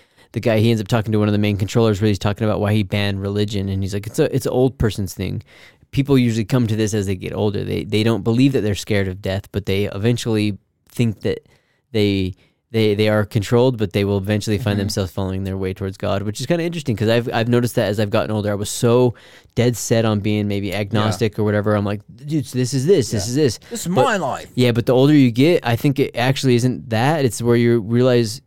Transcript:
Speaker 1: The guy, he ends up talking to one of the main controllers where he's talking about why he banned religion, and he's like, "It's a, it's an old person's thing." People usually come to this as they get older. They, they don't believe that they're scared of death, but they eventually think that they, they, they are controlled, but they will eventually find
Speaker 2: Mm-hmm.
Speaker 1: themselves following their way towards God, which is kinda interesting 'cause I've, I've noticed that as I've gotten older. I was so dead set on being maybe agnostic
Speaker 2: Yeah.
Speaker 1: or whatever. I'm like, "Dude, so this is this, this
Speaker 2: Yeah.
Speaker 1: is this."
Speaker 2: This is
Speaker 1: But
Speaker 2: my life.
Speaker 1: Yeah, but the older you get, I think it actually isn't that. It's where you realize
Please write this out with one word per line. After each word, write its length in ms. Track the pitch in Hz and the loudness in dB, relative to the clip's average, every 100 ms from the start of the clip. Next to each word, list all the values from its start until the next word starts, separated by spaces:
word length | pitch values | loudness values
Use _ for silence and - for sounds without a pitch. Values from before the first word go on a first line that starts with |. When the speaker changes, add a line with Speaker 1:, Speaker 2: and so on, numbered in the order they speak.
| _ _ _ | _ _ _
Speaker 1:
The 80 | 117 | -4
guy, 200 | 117 110 | 0 2
he 100 | 113 | 2
ends 100 | 113 | 2
up 60 | 101 | 0
talking 240 | 117 107 | -2 0
to 80 | 107 | 0
one 80 | 107 | 2
of 60 | |
the 40 | 104 | 2
main 200 | 104 101 | 0 -2
controllers 420 | 101 120 113 95 | -2 2 2 2
where 80 | 110 | 0
he's 120 | 98 | 0
talking 260 | 104 101 110 | -2 -2 -2
about 140 | 90 | -2
why 100 | 104 | 0
he 100 | 107 | 0
banned 380 | 98 104 101 98 | 0 -2 -2 -4
religion, 460 | 101 101 104 104 98 | -4 -2 -2 -4 -4
and 160 | 98 | -4
he's 100 | 98 | -4
like, 140 | 101 113 | -6 -6
"It's 120 | - | -2
a, 140 | 147 | 0
it's 120 | 131 - | 0 -2
an 80 | |
old 240 | 123 127 - | 0 0 0
person's 360 | 113 101 95 | -2 -2 -8
thing." 300 | - 92 101 - - - _ _ | -6 -8 -8 -12 -20 -20 _ _
People 280 | - 135 135 | -2 2 4
usually 280 | 120 113 101 | 2 0 0
come 220 | 131 117 | 0 0
to 80 | 110 | 0
this 160 | 110 | 0
as 120 | 107 98 | 0 -2
they 100 | 95 | -4
get 160 | 92 | -6
older. 320 | - 104 98 98 | -2 -2 -2 -4
They, 180 | 98 | -6
they 200 | - 107 | -2 0
don't 200 | 110 110 | 2 0
believe 300 | 107 117 135 | 0 2 2
that 80 | 131 | 2
they're 140 | 104 98 | -2 -4
scared 340 | - 104 95 | -2 -2 -2
of 120 | 95 | -4
death, 280 | 95 95 - | -6 -6 -6
but 140 | 101 95 | -6 -2
they 200 | 95 101 | -2 -2
eventually 680 | 101 110 120 117 110 107 95 _ _ _ | -2 -2 0 0 0 0 -4 _ _ _
think 320 | - 117 98 | -2 -2 -2
that 180 | 110 - _ _ _ _ _ | -6 -6 _ _ _ _ _
they, 440 | 113 104 98 92 - _ _ _ | 0 2 2 -2 -6 _ _ _
they, 220 | 113 107 104 | 0 2 2
they 140 | 107 | 2
are 160 | 107 104 | 2 0
controlled, 520 | 107 98 120 127 117 | -2 2 2 4 2
but 140 | 104 | -2
they 140 | 107 101 | 0 0
will 120 | 101 | 0
eventually 400 | 98 107 110 101 | 0 -2 0 -2
find 180 | 104 101 | 0 -2
Speaker 2:
Mm-hmm. 40 | |
Speaker 1:
themselves 320 | 104 - 92 | -2 -4 -4
following 320 | - 95 95 | -4 -4 -4
their 140 | 98 95 | -6 -4
way 160 | 95 | -6
towards 240 | 95 95 92 | -6 -8 -6
God, 240 | 98 98 | -4 -4
which 160 | 101 104 | -4 -6
is 60 | 127 | -4
kinda 180 | 170 | -2
interesting 320 | 170 170 143 104 | -2 -4 -4 0
'cause 140 | 107 | 2
I've, 200 | 117 120 | 2 0
I've 160 | 113 113 | -2 2
noticed 260 | 120 120 - | 2 2 0
that 140 | 104 | 0
as 100 | 107 | 0
I've 100 | 104 | 0
gotten 220 | 107 73 | 0 -2
older. 180 | 107 104 | -2 -2
I 60 | 101 | -4
was 140 | 104 | -6
so 440 | - 120 120 123 - - - _ - | -2 2 4 2 0 -14 -20 _ -2
dead 200 | 120 117 | 0 0
set 300 | - 113 113 | 0 0 2
on 160 | 104 | 0
being 260 | 107 104 104 | 0 -2 -2
maybe 260 | 101 101 | -4 -4
agnostic 600 | 98 104 104 107 98 110 - | -6 -4 0 0 0 -2 0
Speaker 2:
Yeah. 60 | |
Speaker 1:
or 20 | |
whatever. 320 | 107 104 104 104 | 0 0 0 0
I'm 80 | |
like, 160 | 101 104 - 113 143 | -2 -6 -10 -16 -6
"Dude, 200 | 156 - | -4 -2
so 120 | 127 | -4
this 160 | 123 | -2
is 120 | 135 139 | 0 2
this, 260 | 190 117 | 2 2
this 140 | 110 117 | -2 -2
Speaker 2:
Yeah. 40 | |
Speaker 1:
is 60 | 127 | 0
this." 220 | 143 - - | 0 0 -10
Speaker 2:
This 120 | 226 170 | -8 -2
is 60 | |
Speaker 1:
But 120 | 180 269 | 2 2
Speaker 2:
my 100 | 208 | 0
life. 340 | 143 82 80 - | -4 -6 -6 0
Speaker 1:
Yeah, 160 | 123 | 2
but 140 | 117 113 | 2 2
the 80 | |
older 200 | 127 139 | 4 6
you 180 | 151 127 | 6 6
get, 340 | 113 151 175 - | 4 4 2 0
I 80 | 117 | 0
think 240 | 147 139 | 0 0
it 160 | 123 - | -2 0
actually 400 | 127 135 135 120 | -2 0 2 2
isn't 340 | 127 90 - | 2 -2 -4
that. 340 | 110 131 160 127 | 0 0 0 -2
It's 160 | - | -2
where 160 | 117 120 | 2 4
you 240 | 117 117 | 4 2
realize 600 | 104 120 127 120 110 120 | 2 2 4 4 2 -4